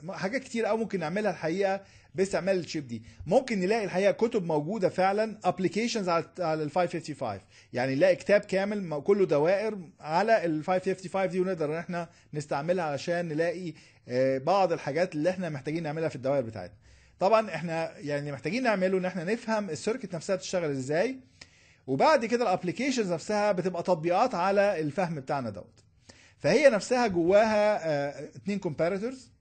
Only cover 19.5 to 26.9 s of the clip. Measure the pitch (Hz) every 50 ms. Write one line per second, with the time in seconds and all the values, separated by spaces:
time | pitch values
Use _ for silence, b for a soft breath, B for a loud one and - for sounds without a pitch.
19.5 | 220 214 208 190 156 143 - 208 226 262 - 190 180 165 147 - 196 185 185 -
20.5 | - 185 170 151 143 135 131 131 147 160 196 254 269 262 - B B B B B
21.5 | B B B B B B B - 131 139 214 285 320 277 226 214 233 240 247 196
22.5 | 185 175 - 180 170 - 240 294 254 247 220 185 175 160 - - 214 208 208 208
23.5 | 202 180 160 180 180 226 - - 180 165 156 170 175 185 240 254 240 180 175 196
24.5 | 196 202 196 202 202 165 160 151 139 - 185 165 165 147 131 - 156 139 127 113
25.5 | 104 92 85 - _ _ _ _ _ _ B B B B B B B B - 143
26.5 | 175 254 311 277 240 196 175 -